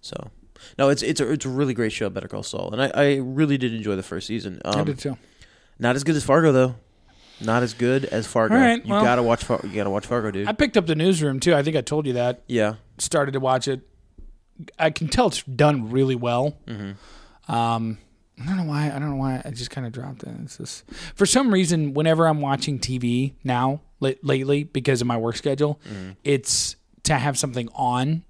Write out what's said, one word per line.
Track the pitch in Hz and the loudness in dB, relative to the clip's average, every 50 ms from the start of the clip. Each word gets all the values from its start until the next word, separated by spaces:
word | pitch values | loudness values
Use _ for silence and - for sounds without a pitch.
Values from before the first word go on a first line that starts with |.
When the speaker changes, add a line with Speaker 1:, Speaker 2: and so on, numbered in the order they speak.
Speaker 1:
So, | _ - - - - 107 _ - - _ _ - - - - - | _ -14 -14 -14 -14 -14 _ -20 -20 _ _ -20 -20 -18 -4 0
no, | 135 139 | 2 2
it's, | 143 - - | 2 2 0
it's | 110 160 - | -2 0 0
a, | 143 113 | 0 -2
it's | 147 147 - | -2 -2 -4
a | 135 | -4
really | 127 131 147 135 123 | -2 -2 0 0 0
great | 110 117 110 107 | -2 -2 -4 -2
show, | - 113 98 | -4 -6 -4
Better | 92 95 92 - | -4 -6 -10 -8
Call | - 101 104 | -10 -10 -10
Saul, | - - 101 92 90 104 | -8 -8 -8 -8 -6 -4
and | 113 135 | -2 -2
I, | 135 - | -2 2
I | - 143 143 143 135 | 2 2 4 2 0
really | 131 127 131 139 156 147 143 135 | -2 -4 0 0 2 2 2 0
did | 127 120 113 | 0 -2 -4
enjoy | 113 107 104 101 | -4 -4 -4 -4
the | 95 95 | -4 -4
first | - - 110 - | -6 -8 -8 -6
season. | - 110 117 - 98 90 - - | -6 -8 -6 -6 -8 -12 -8 -4
Speaker 2:
I | - 104 107 | -2 0 0
Speaker 1:
Um, | 101 | 0
Speaker 2:
did | 151 143 127 | -2 -4 -6
too. | - 143 131 - _ _ _ _ - _ _ _ _ _ _ _ | -6 -8 -8 -8 _ _ _ _ -20 _ _ _ _ _ _ _
Speaker 1:
not | - 117 127 | 0 0 0
as | 139 139 | 2 0
good | 147 165 | 0 0
as | 147 - | 0 2
Fargo, | - 135 160 165 156 135 | 4 4 6 6 6 6
though. | 131 127 127 123 113 _ _ _ _ _ _ _ _ _ - - - 107 | 6 4 4 0 -6 _ _ _ _ _ _ _ _ _ -20 -18 -8 -2
Not | 110 113 120 123 | 0 2 2 2
as | 117 110 | 0 -2
good | - 120 120 127 135 135 | 0 0 2 2 2 0
as | - - 113 110 | -2 -4 -4 -4
Fargo. | - - 120 113 110 214 | 0 0 2 2 4 6
Speaker 2:
All | 254 | 6
right, | 262 240 233 233 - | 6 6 4 2 -2
Speaker 1:
You | 110 | -2
Speaker 2:
well, | 101 202 - | 2 2 4
Speaker 1:
gotta | 123 123 123 120 | 4 4 4 4
watch | 117 117 117 - | 2 2 0 2
Far-, | - 123 - - | -2 -2 -2 -2
you | 104 92 | -4 -4
gotta | 107 101 101 | -2 -2 0
watch | 98 104 - | -2 -4 -4
Fargo, | - 120 120 107 107 | -2 -4 -2 -2 -4
dude. | 98 98 101 | -4 -4 -4
Speaker 2:
I | 208 220 | -4 0
picked | - 302 269 - | 0 0 2 2
up | 220 180 | 0 2
The | 160 160 | 2 0
Newsroom | 151 160 185 190 160 156 143 135 135 | 2 4 2 2 2 2 -2 -2 0
too. | - 170 170 | 2 4 4
I | 147 139 | 4 4
think | 151 156 | 2 0
I | 151 | -2
told | 120 - 147 151 151 | -2 0 -2 -2 -2
you | 139 123 | -2 -2
that. | 123 120 123 123 - - - | 0 0 0 -2 -4 -8 -2
Speaker 1:
Yeah. | 127 117 107 104 110 107 - - _ - | 0 2 2 2 0 -4 -14 -20 _ -8
Speaker 2:
Started | - - - 160 143 139 135 | -6 0 0 0 0 2 -2
to | 139 | -2
watch | 131 131 127 131 - | 2 2 2 2 0
it. | - 131 131 - _ _ _ _ _ _ - - - - _ _ _ _ _ 165 - _ - | -2 -4 -6 -8 _ _ _ _ _ _ -20 -20 -20 -20 _ _ _ _ _ -20 -20 _ 0
I | 160 160 | 0 0
can | 151 - 170 151 | 0 0 -4 -2
tell | - - 247 202 | 2 2 2 2
it's | - - - | 2 -2 -8
done | - 131 117 147 151 147 135 113 110 | -8 2 4 4 4 4 2 -2 -2
really | 120 131 135 131 131 | 2 2 2 2 2
well. | 120 120 120 120 120 131 147 147 - - | 0 0 0 0 2 0 0 -4 -6 -12
Speaker 1:
Mm-hmm. | - 117 101 104 98 98 98 - - - - - - _ _ _ - | -12 -10 -8 -8 -8 -10 -12 -16 -20 -20 -20 -20 -20 _ _ _ -4
Speaker 2:
Um, | - 117 117 117 117 113 113 113 113 107 - _ _ _ _ _ _ - | -2 0 2 2 0 0 -2 -4 -6 -8 -12 _ _ _ _ _ _ -12
I | 120 | -6
don't | 147 190 190 | -4 -4 -2
know | 175 | -2
why. | 156 147 147 151 147 - | -2 -2 -2 -2 -2 -2
I | 135 | -4
don't | 143 151 | -6 -4
know | 139 | -4
why. | 135 135 135 131 127 - | -2 -2 -2 -2 -4 -6
I | 127 135 | -10 -10
just | 117 123 - | -10 -10 -10
kinda | - 139 127 117 | -10 -8 -10 -8
dropped | 113 131 123 139 127 - - | -8 -10 -10 -12 -12 -12 -14
it. | - 117 120 120 | -14 -12 -12 -12
It's | 131 - - | -14 -12 -14
just, | - - - - - - - - - - - | -12 -12 -12 -16 -16 -18 -16 -16 -14 -14 0
for | - 196 | 0 2
some | 185 - 254 277 247 | 4 4 4 4 4
reason, | 208 185 190 156 175 165 156 143 135 | 4 4 4 2 2 0 0 0 0
whenever | 147 156 160 160 160 165 160 | 0 2 4 4 6 6 4
I'm | 156 151 143 | 4 2 0
watching | 139 139 135 - - 143 123 | 0 0 -2 0 -4 -4 -4
T | - 127 127 127 | -4 -4 -4 -2
V | 120 120 120 123 135 135 - - - | 0 0 2 2 0 -2 -4 -8 -4
now, | 135 123 120 127 131 139 151 - - _ _ | -2 0 2 2 0 0 -2 -8 -16 _ _
la-, | 139 135 131 - - | -2 -2 -2 -2 -2
lately, | 139 135 135 135 135 143 143 147 | 0 0 0 2 2 0 0 0
because | 151 _ - 123 147 135 120 | -2 _ -2 2 2 2 2
of | 120 | 2
my | 123 120 | 0 0
work | 117 113 117 113 | 0 0 -2 -4
schedule, | - - 147 139 135 147 147 147 - _ - | -2 -2 -2 0 0 0 -2 -2 -4 _ -12
Speaker 1:
Mm-hmm. | 107 98 92 92 95 _ _ | -12 -10 -10 -12 -14 _ _
Speaker 2:
it's | 143 139 131 117 - - - - - - _ _ _ _ _ _ | 0 0 0 0 -2 -2 -2 -2 -4 -8 _ _ _ _ _ _
to | - 156 | 0 0
have | 135 123 147 135 - | 2 2 0 -2 -2
something | - 143 123 127 120 113 - | -4 -4 -4 -4 -6 -6 -6
on | - 135 123 123 123 127 143 160 165 165 _ | -4 -2 0 0 0 0 0 0 -2 -4 _